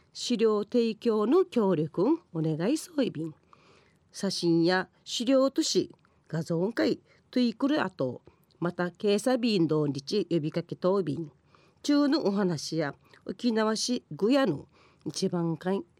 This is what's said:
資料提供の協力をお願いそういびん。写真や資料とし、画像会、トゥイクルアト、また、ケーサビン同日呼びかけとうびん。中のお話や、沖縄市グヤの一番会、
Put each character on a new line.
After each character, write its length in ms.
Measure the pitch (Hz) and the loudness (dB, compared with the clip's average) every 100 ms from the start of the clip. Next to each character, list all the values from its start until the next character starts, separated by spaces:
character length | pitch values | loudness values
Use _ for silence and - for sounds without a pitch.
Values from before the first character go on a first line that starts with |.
| _ | _
資 240 | - - 226 | -10 -4 2
料 280 | 220 214 | 2 2
提 300 | 214 247 233 214 | 0 0 0 0
供 300 | 233 214 214 | 0 2 4
の 200 | 339 370 | 4 4
協 280 | 240 196 | 2 2
力 280 | 160 156 - | 2 0 0
を 160 | 220 330 - | 0 0 -2
お 80 | 165 | -4
願 280 | 156 156 185 | -2 0 0
い 60 | 311 | -2
そ 160 | - 311 | -4 -4
う 40 | |
い 80 | 214 | -2
び 140 | 143 | -4
ん。 100 | 160 - _ _ _ _ _ _ _ | -10 -12 _ _ _ _ _ _ _
写 160 | - 196 | -8 -6
真 320 | - 175 165 | -2 2 4
や 260 | 165 185 - _ | 4 2 -2 _
資 220 | - - | -10 -4
料 260 | 233 262 269 | 2 4 2
と 100 | - | 0
し、 300 | 302 185 117 - _ _ _ | -2 0 -2 -6 _ _ _
画 160 | 160 | -6
像 280 | 156 165 190 | -4 -2 -2
会、 280 | 233 311 - _ _ _ | 0 0 -2 _ _ _
ト 80 | 254 | 0
ゥ 80 | 240 | 0
イ 60 | |
ク 120 | - 269 | 0 -2
ル 160 | 302 | 0
ア 80 | 185 | -2
ト、 320 | - 131 117 _ _ _ - | -4 -6 -6 _ _ _ -6
ま 100 | 170 | -6
た、 220 | 175 175 | -4 -6
ケ 240 | - 208 202 | -4 0 0
ー 20 | |
サ 180 | 254 254 | 2 0
ビ 220 | 233 208 | 2 2
ン 80 | 160 | 2
同 220 | 156 147 | 2 0
日 400 | 135 - 208 - | -4 -4 -4 -2
呼 80 | 170 | -2
び 140 | 151 | -2
か 100 | 170 | -6
け 140 | 165 156 | -8 -4
と 180 | 180 | 0
う 80 | 196 | 0
び 140 | 156 139 | 0 -6
ん。 160 | 160 - _ _ _ _ | -8 -14 _ _ _ _
中 240 | - 285 285 | 0 2 4
の 180 | 294 | 2
お 60 | 185 | 0
話 460 | 196 180 151 - 160 | 0 0 -2 -4 -4
や、 180 | 143 - _ - - | -4 -6 _ -16 -14
沖 260 | 185 247 | -6 -2
縄 220 | 220 220 | 0 0
市 300 | 214 - 247 - | 0 -2 -4 -6
グ 200 | 143 202 | -4 2
ヤ 140 | 277 262 | 2 2
の 220 | 139 - _ _ _ | -2 -8 _ _ _
一 240 | - - 190 | -12 -4 -4
番 280 | 175 170 160 | -2 -2 -4
会、 260 | 180 196 - _ | -2 -4 -4 _